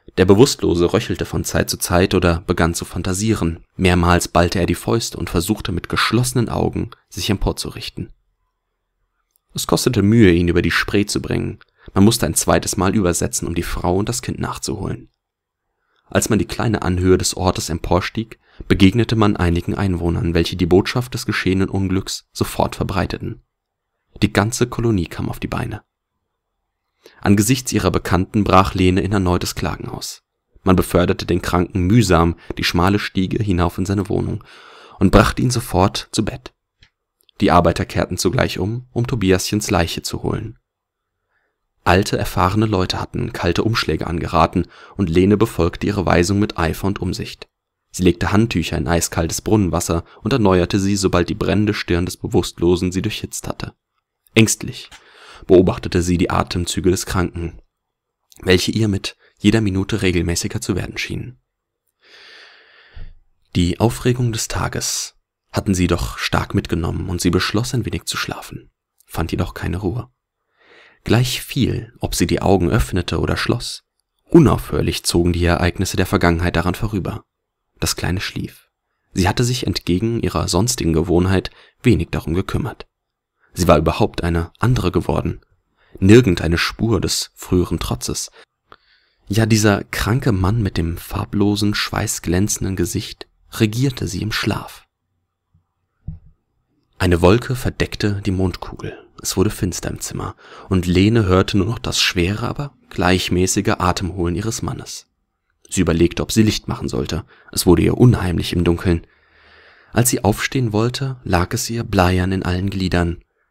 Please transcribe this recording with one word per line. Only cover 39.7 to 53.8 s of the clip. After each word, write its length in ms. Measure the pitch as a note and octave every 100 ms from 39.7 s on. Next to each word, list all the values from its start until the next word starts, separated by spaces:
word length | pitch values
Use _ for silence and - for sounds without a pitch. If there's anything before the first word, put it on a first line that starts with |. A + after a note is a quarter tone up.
Leiche 320 | F2+ E2+ -
zu 180 | - -
holen. 380 | - - - - _ _ _ _ _ _ _ _ _ _ _ _
Alte, 360 | F#2+ F2+ - B2
erfahrene 480 | G#2+ - F2+ G2+ A2
Leute 340 | F#2+ F2+ F#2
hatten 320 | F#2+ - E2+
kalte 300 | - F2 -
Umschläge 420 | - A#2+ - D#2 -
angeraten, 600 | E2 D#2 E2+ E2 F2+ E2+ - - -
und 140 | G2
Lene 280 | E2+ F#2+ G#2
befolgte 500 | A2 - E2 - -
ihre 180 | G#2 E2+
Weisung 320 | E2+ F2 G2+
mit 220 | G#2 -
Eifer 260 | E2 F2 G2
und 140 | G2
Umsicht. 500 | F2+ - - - - _ _ _ _
Sie 140 | -
legte 280 | F2+ - F2
Handtücher 460 | G2+ A#2 F2+ D#2+ E2
in 100 | E2
eiskaltes 540 | E2+ - - E2+ -
Brunnenwasser 600 | - G#2+ F#2 E2 - E2 - -
und 120 | -
erneuerte 460 | C3 G#2 F#2 F2 G#2
sie, 160 | G2 G2+
sobald 340 | F#2 F2+ E2
die 60 | F#2
brennende 380 | F2+ F#2 G#2
Stirn 320 | G2+ - F2 F2+
des 120 | -
Bewusstlosen 760 | F2+ F#2+ - - E2+ F2+ F#2
sie 100 | F#2
durchhitzt 460 | G#2+ - - - -
hatte. 260 | - - -